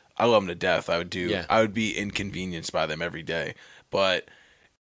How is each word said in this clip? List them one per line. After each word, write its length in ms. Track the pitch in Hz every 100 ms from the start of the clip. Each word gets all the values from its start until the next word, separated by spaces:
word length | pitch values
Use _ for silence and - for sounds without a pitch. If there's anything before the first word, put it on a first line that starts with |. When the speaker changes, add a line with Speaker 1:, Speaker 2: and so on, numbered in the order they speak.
| _ -
Speaker 1:
I 80 | 117
love 180 | 110
'em 40 | 95
to 80 | 85
death. 340 | 90 85 92
I 80 | 85
would 120 | 90
do, 120 | 92 87
Speaker 2:
Yeah. 160 | 98 -
Speaker 1:
I 120 | 113
would 120 | 110
be 220 | 101 110 80
inconvenienced 760 | 101 95 98 85 92 82 -
by 120 | 85 80
them 160 | 76
every 220 | 85 85
day. 300 | 82 82 76 - - - -
But 360 | 98 95 90 - - _ _ _ _